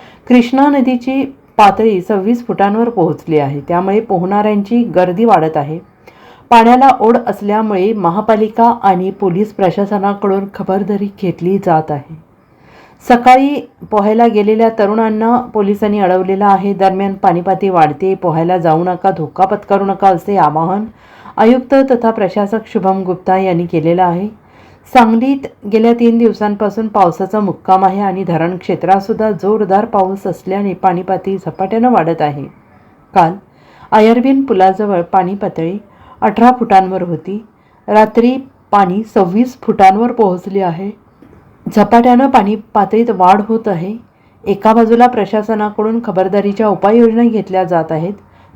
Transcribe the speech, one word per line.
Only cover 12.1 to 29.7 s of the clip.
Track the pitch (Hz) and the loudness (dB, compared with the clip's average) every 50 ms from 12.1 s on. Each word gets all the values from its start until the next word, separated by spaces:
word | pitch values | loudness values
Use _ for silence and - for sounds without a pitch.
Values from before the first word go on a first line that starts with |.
| 160 156 - _ _ _ _ _ _ _ _ _ _ - - _ _ _ - - | -20 -20 -20 _ _ _ _ _ _ _ _ _ _ -20 -20 _ _ _ 0 2
सकाळी | 247 240 240 254 254 262 277 277 285 - - - _ - - - | 2 4 6 6 4 6 4 2 -2 -4 -8 -12 _ -20 -10 -2
पोहायला | - 208 196 214 220 226 233 233 | -2 0 2 2 2 2 2 2
गेलेल्या | 208 208 208 208 220 220 226 226 | 2 2 2 2 2 2 2 0
तरुणांना | 226 - 208 196 208 220 226 220 214 214 226 226 240 240 | 0 0 -2 0 0 0 -2 -2 -2 -2 0 0 0 0
पोलिसांनी | 240 - - 214 202 196 208 202 220 208 208 208 | -2 -4 -4 -2 0 0 0 -2 -2 -2 0 0
अडवलेलं | 196 175 180 185 185 185 196 190 208 | 0 2 2 0 0 -2 -2 0 2
आहे. | 202 196 185 190 202 196 | 2 2 2 0 -2 -2
दरम्यान, | 175 190 190 190 190 196 196 196 | 0 0 0 0 0 -4 -4 -4
पाणी | 190 - 190 170 175 | -2 0 0 0 0
पातळी | 175 190 190 185 202 196 | 0 -2 -2 0 0 0
वाढते, | 180 175 156 147 143 - 185 190 190 | 2 2 2 2 0 -2 -2 -2 -2
पोहायला | 190 - 175 156 160 165 170 180 180 | -2 -2 -2 -2 0 0 0 0 0
जाऊ | 165 170 156 160 175 | 0 0 0 0 0
नका, | 185 180 175 - 196 | -2 -4 -2 -2 -2
धोका | 185 175 156 139 - - 185 | -2 -2 -6 -8 -2 -2 0
पत्करू | 190 208 202 - - 202 202 202 | 0 -2 -4 -4 -2 -2 -2 0
नका, | 196 190 190 202 196 | -2 -2 0 2 2
असे | 185 165 - - 202 190 | 2 0 -2 -4 0 2
आवाहन | 160 151 151 160 165 175 185 208 220 226 - _ _ - - - - - - - | 2 2 0 0 -2 -2 -2 -4 -6 -8 -12 _ _ -20 -20 -20 -20 -10 -2 2
आयुक्त | 214 226 254 254 254 - 277 269 269 269 | 4 4 4 2 0 0 2 2 2 2
तथा | 254 233 233 226 | 0 0 0 -2
प्रशासक | 220 226 208 180 - 208 202 202 226 220 214 - | -2 -2 -4 -4 -2 -2 -4 -2 -4 -6 -6 -6
शुभम | - 220 180 190 190 190 190 | -6 -4 -2 -2 -2 -2 -2
गुप्ता | 185 180 170 - - 185 190 | -6 -6 -6 -2 -2 0 0
यांनी | 190 190 175 170 175 | 0 0 -2 -2 -2
केलेलं | 170 - 165 151 165 170 175 185 | -2 -4 -2 0 0 0 0 0
आहे. | 175 170 175 196 214 - - _ _ _ _ - - - _ _ - - | 0 -2 -4 -6 -8 -10 -14 _ _ _ _ -20 -20 -20 _ _ 0 2
सांगलीत | 254 233 220 220 226 247 269 277 277 269 - - _ - 202 | 2 4 4 2 0 0 0 -2 -2 -4 -12 -16 _ -8 -2
गेल्या | 202 220 226 233 233 | 0 2 2 2 2
तीन | 240 240 233 226 233 | 4 2 2 2 4
दिवसांपासून | 233 220 202 - 214 208 208 202 220 202 202 220 220 220 | 2 2 0 0 -2 -4 -2 -2 -4 -4 -4 -4 -6 -2
पावसाचा | - 214 190 175 160 - 190 190 - 214 | 0 2 2 2 0 -2 -6 -4 -2 -2
मुक्काम | 208 190 151 - - - 190 190 196 | -2 -2 -4 -6 -2 0 0 2 2
आहे | 190 190 196 | 0 0 0
आणि | 202 196 180 190 190 | -2 -4 -4 -4 -4
धरण | 170 170 156 160 170 185 175 | -2 -2 -2 -2 -2 -4 -6
क्षेत्रातसुद्धा | - - - 147 - 175 190 196 196 196 226 226 220 220 | -6 -6 -6 -2 0 0 0 0 0 -4 -4 -2 -2 -2
जोरदार | 208 165 - 196 214 220 214 185 | -2 -2 -2 -2 0 0 0 0